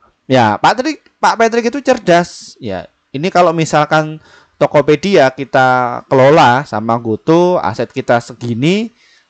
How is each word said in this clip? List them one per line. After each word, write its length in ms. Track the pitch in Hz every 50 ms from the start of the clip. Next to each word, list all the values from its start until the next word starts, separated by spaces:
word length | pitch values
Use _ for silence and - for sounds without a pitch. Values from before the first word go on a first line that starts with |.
| _ _ _ _ _
Ya, 320 | - 131 127 117 107 104 -
Pak 240 | - 160 208 214
Tri-, 220 | 254 320 294 - _ _ _ _
Pak 160 | - 202 185 208
Patrick 320 | 226 226 220 233 220 233
itu 80 | 240 285
cerdas, 800 | 262 - 254 240 196 - 170 170 175 - - - - - - -
ya. 320 | 135 110 95 90 - - _ _ _ _ -
Ini 160 | 135 156 190
kalau 240 | - 180 180 170 165
misalkan 640 | 165 160 - - 151 147 - 165 156 156 156 156 156 _ _ _ _ _ _ _ -
Tokopedia 720 | 147 139 - 151 139 135 151 143 - 196 202 170 135 131
kita 720 | - - 139 120 - 135 131 127 127 127 123 120 123 123 - -
kelola 560 | 139 135 127 139 151 165 147 123 120 131 147
sama 320 | - - 107 110 113 113 120
GoTo, 640 | 117 117 110 104 - - 160 170 175 180 180 165
aset 280 | - 92 107 117 120 - -
kita 240 | 131 123 - 123 120
segini, 720 | 117 - 127 113 123 120 120 110 131 160 185 208 226 226 _ _ _ _ _ _ _ _